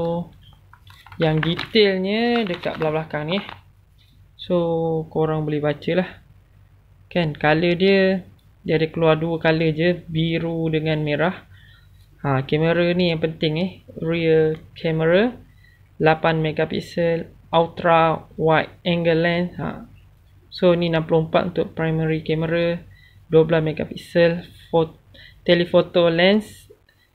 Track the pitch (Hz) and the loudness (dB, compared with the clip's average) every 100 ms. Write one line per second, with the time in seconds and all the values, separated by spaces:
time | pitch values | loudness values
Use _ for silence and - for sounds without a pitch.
0 | 170 170 170 - - - _ - - - | -2 -4 -8 -14 -20 -20 _ -20 -20 -20
1 | - - 160 156 151 170 - 226 202 190 | -14 -2 0 2 0 -4 0 2 4 2
2 | 190 220 240 240 208 165 - - 156 156 | 0 0 0 0 -2 -6 -6 -4 -2 -2
3 | 160 151 151 196 - - - _ _ _ | -4 -6 -4 -6 -6 -16 -20 _ _ _
4 | _ _ - - - 180 170 165 165 160 | _ _ -20 -14 -4 -2 0 -2 -2 -4
5 | 156 156 156 156 151 151 147 147 - 175 | -4 -2 0 -2 -2 -2 -2 -4 -2 -2
6 | 180 - - - _ _ _ _ _ _ | -2 -8 -20 -20 _ _ _ _ _ _
7 | - 175 160 147 151 156 175 170 190 196 | -6 -4 -2 0 0 2 2 2 2 4
8 | 190 190 - - _ _ - 156 160 165 | 2 0 -6 -20 _ _ -2 0 0 0
9 | 160 156 165 160 165 160 160 151 175 175 | 2 2 0 -2 0 2 0 0 0 0
10 | 170 160 165 165 165 165 165 156 156 156 | -4 -4 -2 -2 -4 -4 -2 -2 -2 -2
11 | 151 147 170 - - - - - - - | -2 0 -2 -4 -12 -20 -20 -20 -20 -20
12 | - _ 143 131 135 151 160 170 175 175 | -20 _ -2 -2 0 0 2 2 2 2
13 | 180 165 165 160 160 156 185 - - - | 0 0 -4 -2 -2 -2 -4 -8 -20 -8
14 | 165 170 165 160 156 160 - - 165 160 | -4 0 2 2 2 -2 -10 -8 -4 0
15 | 160 185 240 - - - - _ _ - | 2 2 2 -4 -16 -20 -20 _ _ 0
16 | 156 160 165 160 156 151 156 - - - | 2 2 2 0 -2 -2 -4 -4 -6 -4
17 | 170 165 170 - - 165 170 - 175 165 | -2 -2 -6 -18 -2 0 0 -2 2 4
18 | 160 156 - - 160 156 - - 185 170 | 4 0 -6 -2 2 2 0 -6 -2 0
19 | 170 160 170 170 180 170 156 - - - | 2 2 2 0 -2 -6 -10 -10 -16 -20
20 | - _ _ _ _ - 180 170 175 160 | -20 _ _ _ _ 0 2 2 0 -2
21 | 160 165 160 175 180 165 185 - 160 160 | 0 0 2 0 0 -2 -4 -4 -2 -2
22 | 160 160 160 156 165 170 170 170 - - | -2 -2 -4 -4 -2 -2 -2 -4 -10 -20
23 | - - - 160 160 165 156 151 160 - | -20 -20 0 2 4 2 0 -4 -8 -10
24 | - 175 170 170 - - - 165 160 - | -2 2 2 2 -8 -20 -2 0 0 -4
25 | _ - - - - 175 175 180 175 180 | _ -20 -20 -6 0 2 2 2 2 2
26 | 170 165 185 208 208 - - _ _ _ | 2 4 4 4 0 -12 -20 _ _ _
27 | _ | _